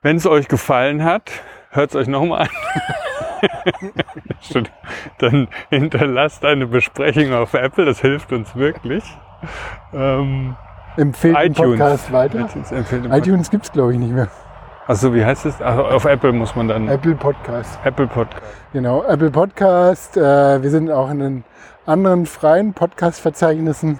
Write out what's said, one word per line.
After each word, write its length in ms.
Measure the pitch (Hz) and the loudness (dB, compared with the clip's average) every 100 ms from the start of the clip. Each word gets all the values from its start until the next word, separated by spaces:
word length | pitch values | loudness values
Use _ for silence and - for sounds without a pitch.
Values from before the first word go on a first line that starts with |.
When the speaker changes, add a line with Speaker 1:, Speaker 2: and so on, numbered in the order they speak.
Speaker 1:
Wenn's 240 | 147 165 175 | 0 0 4
euch 200 | 151 139 | 2 2
gefallen 560 | 135 - 131 135 147 | -2 2 0 2 0
hat, 280 | 160 202 - - - - _ | 0 -2 -4 -18 -18 -20 _
hört's 260 | 143 143 147 | -2 0 0
euch 100 | 123 | -2
nochmal 360 | 139 170 - | 0 0 0
an. 60 | 156 659 622 762 740 698 605 523 659 719 | -2 -4 -6 -6 -6 -8 -8 -8 -10 -2
<laughs> 80 | - 679 - - 196 - - - - - | -2 -2 -6 -6 -12 -8 -10 -10 -14 -14
Stimmt. 300 | - 127 110 - - - - _ | -4 -4 -4 -10 -16 -16 -16 _
Dann 300 | 123 139 123 - - | 2 2 0 -6 -2
hinterlasst 760 | 143 151 117 143 127 151 - | 0 0 0 0 2 0 0
eine 220 | 143 143 127 | 0 0 0
Besprechung 640 | 123 - - 147 135 143 | 0 -2 -2 0 2 2
auf 200 | 123 117 | 0 0
Apple, 300 | 135 131 - | 0 -2 0
das 160 | 160 127 | 0 2
hilft 320 | 135 143 - | 0 0 -4
uns 220 | 123 107 | -6 -6
wirklich. 480 | 123 143 160 117 160 - - - - - - - - - | -2 -2 -2 -6 -6 -8 -20 -20 -18 -16 -14 -14 -16 -14
Ähm, 600 | 147 135 135 139 135 131 123 - - - - | -4 0 0 -2 -4 -6 -10 -16 -20 -12 0
Speaker 2:
Empfehlt 400 | 143 127 165 165 | 0 2 4 4
den 160 | 170 | 4
Speaker 1:
iTunes. 260 | 147 135 113 | 4 2 4
Speaker 2:
Podcast 320 | 143 143 - | 2 2 0
weiter. 280 | 127 135 113 | 0 2 0
Speaker 1:
iTunes 300 | 113 151 135 | -6 -8 -8
empfiehlt 340 | 135 113 127 123 | -8 -4 -4 0
den 60 | |
Speaker 2:
iTunes 380 | 135 165 185 160 | 0 2 0 0
gibt's, 220 | 208 - | -4 -2
glaub 180 | 151 123 | 0 0
ich, 80 | 123 | 0
nicht 140 | 117 | -2
mehr. 160 | 127 110 - - - - - - | -2 -4 -6 -20 -20 -20 -20 -4
Speaker 1:
Ach 80 | |
so, 180 | 104 127 | 0 2
wie 120 | 117 | 2
heißt 220 | 110 139 156 | 2 0 -4
es? 100 | - | -4
Ach, 160 | 123 120 | -2 0
auf 260 | 135 131 | 2 2
Apple 280 | 147 139 139 | 2 2 2
muss 220 | 120 113 | 2 -2
man 140 | 123 113 | -2 -2
dann 200 | 110 110 | -2 0
Speaker 2:
Apple 280 | 135 156 156 | 0 0 0
Podcast. 600 | 143 139 - 120 113 - | -2 -4 -6 -10 -10 -6
Speaker 1:
Apple 240 | 143 131 131 | -4 -2 -2
Podcast. 360 | 123 113 - 107 - - | 0 -4 -6 -18 -20 -10
Speaker 2:
Genau, 300 | 139 123 131 | -4 -2 -2
Apple 260 | 240 156 160 | 0 2 2
Podcast. 840 | 143 196 - 196 180 180 190 - 196 | 2 0 2 2 6 4 2 -2 0
Äh, 460 | 143 143 139 139 | 4 6 6 4
wir 80 | 135 | 2
sind 200 | 156 160 | 0 0
auch 180 | 147 131 | -2 -2
in 80 | 143 | -2
den 260 | 139 131 - - - - - | -4 -6 -10 -20 -20 -16 -2
anderen 400 | 175 190 180 165 | 2 4 2 0
freien 460 | - 151 165 214 | 0 4 4 2
Podcast-Verzeichnissen. 1300 | 185 175 - 170 - - 147 165 160 160 143 160 143 | -2 -4 0 -2 0 -6 0 0 2 -2 -2 -2 -4